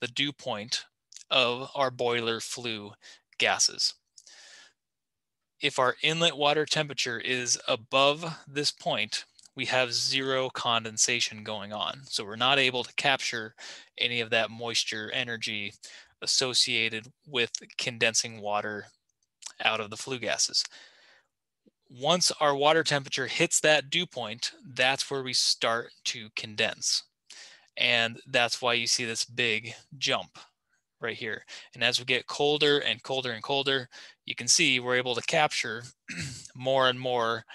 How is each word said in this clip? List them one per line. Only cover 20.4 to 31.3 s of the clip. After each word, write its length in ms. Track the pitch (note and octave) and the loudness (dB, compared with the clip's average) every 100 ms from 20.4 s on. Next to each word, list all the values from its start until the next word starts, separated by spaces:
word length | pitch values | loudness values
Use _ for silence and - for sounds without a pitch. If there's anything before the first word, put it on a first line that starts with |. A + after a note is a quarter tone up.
| - - - - - _ - _ _ _ _ _ _ _ _ | 0 0 -2 -8 -20 _ -20 _ _ _ _ _ _ _ _
Once 420 | B2 C#3 F3+ - - | -2 2 4 4 4
our 160 | D3 C#3 | 2 6
water 280 | D3 D#3+ | 6 6
temperature 420 | D3+ C#3+ C3+ - B2 | 4 0 0 -4 -2
hits 340 | - - - | 2 2 4
that 280 | D#3 D3+ C3+ | 4 4 2
dew 160 | E3+ F3+ | -2 -2
point, 460 | B2 G#2+ A2+ - - | -6 -8 -4 -6 -8
that's 460 | G3+ B2+ B2+ C#3 - | -10 2 2 2 -2
where 140 | C#3 | -4
we 100 | B2+ | -2
start 560 | A#2+ - - D3+ A#2 - - - | 0 2 2 2 2 -2 -8 -8
to 240 | A#2+ G#2+ - | -8 -8 -10
condense. 680 | A2 G#2+ A2 - - - - _ _ - - - _ - | -6 0 0 0 -2 -2 -4 _ _ -20 -20 -20 _ 0
And 440 | B2 A#2+ A2+ A#2+ C3+ | 2 4 2 -4 -2
that's 340 | C3 A#2 - | 2 2 2
why 120 | B2 | 0
you 120 | A#2+ A#2 | 2 2
see 200 | - A#2 | 0 0
this 200 | A2+ - | -4 -6
big 480 | A#2 A#2+ G#2+ A#2 - - C3+ | -2 0 0 -4 -16 -18 -4
jump 400 | C3+ A#2 F2+ - - _ _ _ _ - | -2 -2 -4 -18 -20 _ _ _ _ -10
right 160 | A#2 A2+ | -8 -6
here. 280 | A#2 | -8